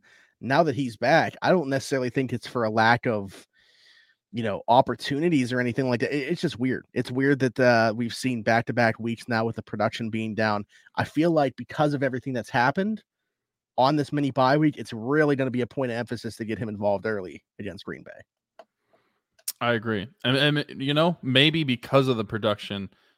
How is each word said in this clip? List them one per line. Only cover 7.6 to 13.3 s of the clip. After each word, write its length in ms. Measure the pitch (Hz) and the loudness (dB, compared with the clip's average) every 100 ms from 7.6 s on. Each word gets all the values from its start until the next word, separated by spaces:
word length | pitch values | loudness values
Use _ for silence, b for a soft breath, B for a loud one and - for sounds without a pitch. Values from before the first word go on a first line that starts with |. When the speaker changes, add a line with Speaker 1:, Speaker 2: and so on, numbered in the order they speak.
Speaker 1:
uh, 320 | 123 120 113 | 4 6 4
we've 200 | 110 117 | 0 -4
seen 280 | - 131 120 | -4 -4 -2
back-to-back 560 | 104 113 117 117 117 110 | 2 2 0 2 2 0
weeks 300 | 113 117 - | -6 -6 -4
now 160 | 113 | -2
with 120 | 113 110 | -2 -6
the 60 | |
production 480 | - 107 110 - 113 | -8 -2 -2 -2 -6
being 240 | 110 110 | -6 -6
down. 300 | 104 110 104 101 b b - | -2 0 0 -4 b b -6
I 80 | |
feel 260 | - - 170 | -4 0 2
like 240 | 160 139 - | 2 0 -2
because 380 | 123 - 151 | -10 -2 0
of 80 | 143 | 0
everything 300 | 135 127 139 | -2 -4 -6
that's 180 | 123 - | -6 -2
happened 520 | 127 123 165 196 220 _ _ _ | 2 2 2 -2 -4 _ _ _